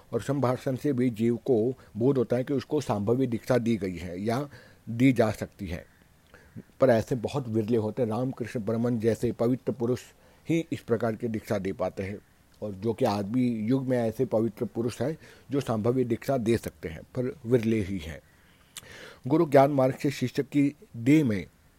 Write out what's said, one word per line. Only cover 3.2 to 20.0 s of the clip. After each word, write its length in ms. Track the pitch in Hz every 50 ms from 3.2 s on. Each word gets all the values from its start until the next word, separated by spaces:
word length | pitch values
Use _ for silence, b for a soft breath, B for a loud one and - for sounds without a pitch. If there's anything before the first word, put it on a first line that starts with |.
| 135
दीक्षा 300 | 120 113 101 - - 127
दी 200 | 120 113 117 117
गई 180 | 90 98 92 87
है 260 | 82 90 87 85 92
या 280 | 104 110 113 135 147 143 B B B B B B B 113
दी 240 | 113 117 131 139 123
जा 180 | 113 113 107
सकती 360 | 98 - 101 - - - 101
है। 240 | 82 87 - - - _ _ _ _ _ _ _ _ b b b b b - - _ _ -
पर 100 | 135 131
ऐसे 260 | 117 110 - - 139
बहुत 320 | 117 101 - - 143 127
विरले 300 | 117 110 113 107 107 120
होते 240 | 113 104 107 - -
हैं। 80 | 123 107
रामकृष्ण 520 | 110 117 131 135 - - 117 - - 123
परमहंस 400 | 98 113 110 113 117 123 123 110
जैसे 300 | 107 113 110 - - 117
पवित्र 400 | 104 - 117 120 131 - - 131
पुरुष 280 | 110 - 117 120 127 - - - - b b b b b b -
ही 180 | 160 165 160 -
इस 100 | 143 -
प्रकार 340 | - - 117 104 117 113 110
की 120 | - 120
दीक्षा 300 | 117 110 104 - - 110
दे 160 | 101 92 98 92
पाते 300 | - 92 92 - - 95
हैं, 160 | 95 104 95 - _ _ _ _ _ _ _
और 100 | 107 107
जो 220 | 98 95 104 117 110
कि 120 | - 127
आज 200 | 110 101 104 101
भी 400 | 98 117 127 123 120 117 110 107
युग 220 | 113 131 131 131
में 100 | 127 127
ऐसे 280 | 123 117 113 - - 131
पवित्र 400 | 113 117 110 113 113 - - 120
पुरुष 360 | 101 - 117 117 120 - -
हैं 160 | 113 151 160 B B B B B B -
जो 100 | 127 143
संभाव्य 420 | 135 - 113 107 104 120 127 131 127
दीक्षा 340 | 117 113 - - - 139
दे 200 | 131 104 113 117
सकते 320 | 107 - 87 - - - 85
हैं, 140 | 82 - -
पर 320 | - - 131 123 127 - - -
विरले 360 | 113 127 123 107 113 113 110
ही 160 | 98 92 101
हैं। 240 | 90 80 80 73 67 - b b b b b b b b b b - B B B B B B B B -
गुरु 180 | 127 151 160 170
ज्ञान 260 | 147 131 139 135 147
मार्ग 220 | 147 135 131 131 123
से 180 | -